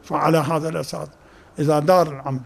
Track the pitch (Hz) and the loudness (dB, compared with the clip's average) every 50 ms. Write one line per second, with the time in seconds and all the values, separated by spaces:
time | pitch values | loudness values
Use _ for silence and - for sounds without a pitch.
0 | - - 151 143 143 156 160 160 143 131 165 156 151 160 165 160 139 - - 160 | -8 -4 -4 0 2 2 2 2 2 0 -2 -2 -4 -4 -6 -6 -8 -8 -10 -10
1 | 151 147 - _ - - - - - - - - 147 147 151 151 147 175 185 185 | -12 -12 -16 _ -20 -20 -20 -20 -20 -20 -6 -2 0 2 2 2 4 4 4 4
2 | 165 156 143 135 139 143 135 127 123 | 4 2 -2 -10 -8 -6 -6 -6 -8